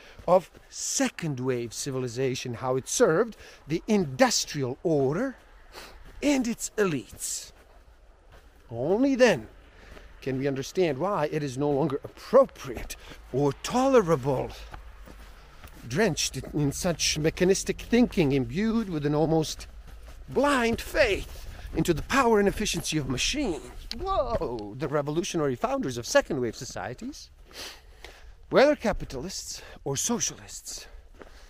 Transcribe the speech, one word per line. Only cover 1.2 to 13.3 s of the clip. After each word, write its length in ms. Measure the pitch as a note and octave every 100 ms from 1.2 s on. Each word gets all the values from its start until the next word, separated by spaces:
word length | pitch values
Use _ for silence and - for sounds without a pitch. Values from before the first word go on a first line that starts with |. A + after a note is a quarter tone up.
| D#3+ B2+
wave 340 | C3 B2 A#2
civilization, 800 | - C#3+ C3 B2+ A#2 C3+ C3 B2+
how 220 | A2+ C3 C3
it 100 | -
served 500 | - A3+ D#3+ A#3 - - - -
the 160 | E3+ -
industrial 880 | G#3 D3+ C3 B3+ - - D3 B2 C#3
order 500 | F3 D3 C3 E3 C4+ - - - - - - - - -
and 240 | C#4 C4+ A#3
its 240 | A3 - -
elites. 760 | G3 C#3 - - - - - - - - - - - - - - - - -
Only 460 | A#2 C#3+ G#3 C#4 B3+
then 320 | B3 D3 A2 - - - - - - -
can 160 | C3+ C3
we 80 | C#3
understand 520 | C3+ C3 - E3+ C3
why 300 | F3+ F#3+ D3+
it 100 | D#3
is 160 | D3 B2+
no 120 | D3
longer 300 | C#3 D#3+ -
appropriate 880 | - - - B3+ C4 - C3+ G#2+ - - - - -